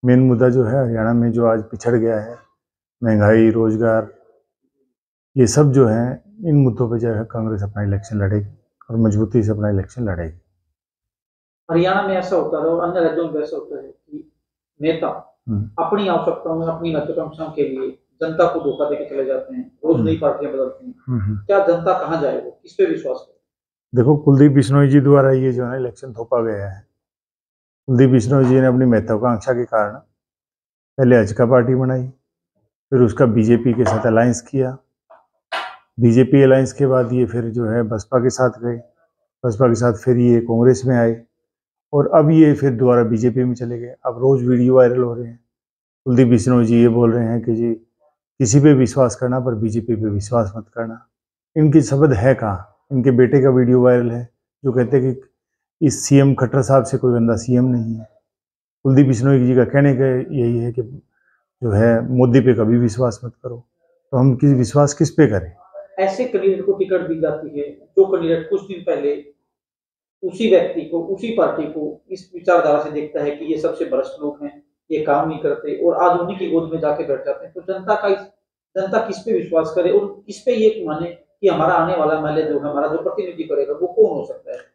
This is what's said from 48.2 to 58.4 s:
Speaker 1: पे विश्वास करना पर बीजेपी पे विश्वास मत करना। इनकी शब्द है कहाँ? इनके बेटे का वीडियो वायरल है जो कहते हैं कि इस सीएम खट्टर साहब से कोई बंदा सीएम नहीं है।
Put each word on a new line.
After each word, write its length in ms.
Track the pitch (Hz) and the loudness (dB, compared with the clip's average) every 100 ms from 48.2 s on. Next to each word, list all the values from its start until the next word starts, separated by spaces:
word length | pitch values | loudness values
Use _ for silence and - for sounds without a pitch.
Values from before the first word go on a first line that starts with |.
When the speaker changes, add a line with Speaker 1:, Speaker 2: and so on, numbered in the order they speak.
| _ _ 123 131 | _ _ 2 6
Speaker 1:
पे 140 | 147 139 | 6 6
विश्वास 400 | 123 - 123 - | 2 2 0 0
करना 240 | 127 131 | -4 -4
पर 160 | 123 110 | -4 -4
बीजेपी 400 | 110 110 113 110 | -4 -4 -4 -4
पे 140 | 110 | -2
विश्वास 440 | 101 98 120 104 113 | -4 -2 -2 -2 -6
मत 80 | 104 | -16
करना। 340 | - 113 113 _ _ _ _ _ 160 | -12 -12 -12 _ _ _ _ _ 0
इनकी 260 | 151 156 | 4 4
शब्द 320 | 135 139 151 | 2 2 2
है 220 | 117 123 127 | 4 2 2
कहाँ? 500 | 110 90 - _ _ | -2 -8 -12 _ _
इनके 200 | 139 127 | 0 2
बेटे 280 | 120 123 143 | 4 4 4
का 60 | 135 | 4
वीडियो 320 | 127 123 127 | 4 4 4
वायरल 300 | 123 123 120 | 4 4 0
है 120 | 117 117 _ _ _ | -6 -10 _ _ _
जो 80 | 139 | -4
कहते 260 | 123 117 135 | -2 0 0
हैं 160 | 127 | 0
कि 80 | - - _ _ _ _ _ | -4 -12 _ _ _ _ _
इस 220 | 147 - - | -2 -2 2
सीएम 280 | 143 139 131 | 4 4 2
खट्टर 260 | 120 135 | 0 -2
साहब 220 | 131 135 | 2 2
से 140 | 120 127 | 2 -2
कोई 160 | 127 | 0
बंदा 220 | 120 117 107 | 0 0 -2
सीएम 280 | 113 123 127 | 0 0 0
नहीं 280 | 123 113 113 | -2 -4 -8
है। 120 | 110 _ _ _ | -12 _ _ _